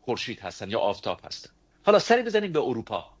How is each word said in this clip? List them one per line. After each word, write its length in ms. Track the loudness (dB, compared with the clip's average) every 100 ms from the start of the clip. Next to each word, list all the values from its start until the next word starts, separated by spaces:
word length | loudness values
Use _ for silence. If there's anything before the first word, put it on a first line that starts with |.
خورشید 380 | -4 -6 -6 -8
هستن 300 | -10 -10 -6
یا 100 | -2
آفتاب 420 | 0 -2 -6 -8
هستن. 260 | -10 -16 -16 _ _ _ 4
حالا 140 | 4
سری 240 | 6 2
بزنید 300 | 4 0 0
به 60 | 0
اروپا. 540 | 0 -2 -4 -8 -8 _